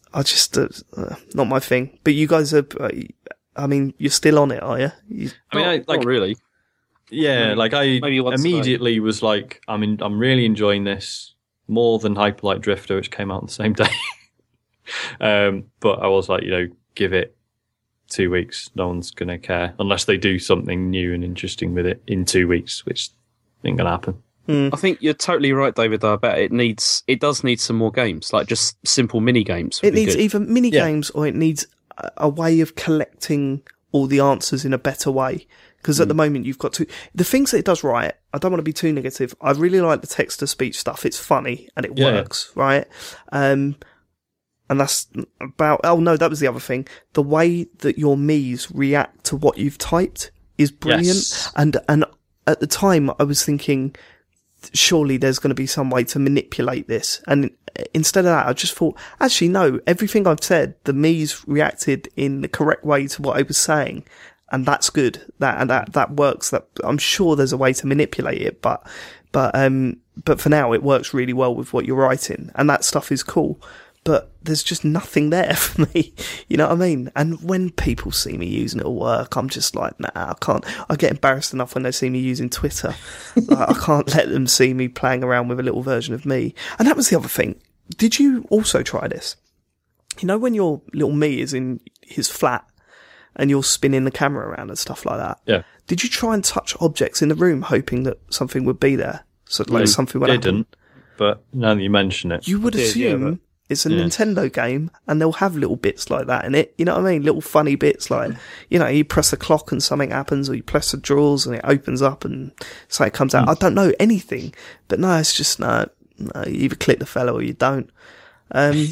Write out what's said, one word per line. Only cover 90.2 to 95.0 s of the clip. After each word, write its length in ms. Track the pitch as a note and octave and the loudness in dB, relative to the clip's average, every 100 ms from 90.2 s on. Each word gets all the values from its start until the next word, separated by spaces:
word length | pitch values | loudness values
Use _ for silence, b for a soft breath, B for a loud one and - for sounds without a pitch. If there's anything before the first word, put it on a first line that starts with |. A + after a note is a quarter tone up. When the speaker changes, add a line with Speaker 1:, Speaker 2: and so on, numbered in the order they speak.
Speaker 1:
You 60 | F#3 | -2
know 100 | G#3+ | 0
when 160 | B3 | 0
your 300 | A3 F3+ D3 - | 2 0 -2 -6
little 220 | - C#3+ | -2 0
me 260 | D3 D3+ B2+ | 2 0 0
is 140 | C3 | -4
in 260 | C3 C3 A#2+ - _ | -4 -4 -6 -12 _
his 260 | _ - A#2 | _ -6 -6
flat 380 | - D3 A#2+ - _ b b b b b - | 0 0 0 -8 _ b b b b b -2
and 120 | C#3 | 0
you're 140 | C#3 | 2
spinning 400 | C3+ - C#3+ C3+ | 0 0 2 2
the 60 | C3 | 0
camera 360 | - C#3+ C#3 G2 | 0 -2 -2 -8
around 200 | - - | -12 -10
and 100 | - | -10
stuff 280 | - - | -10 -8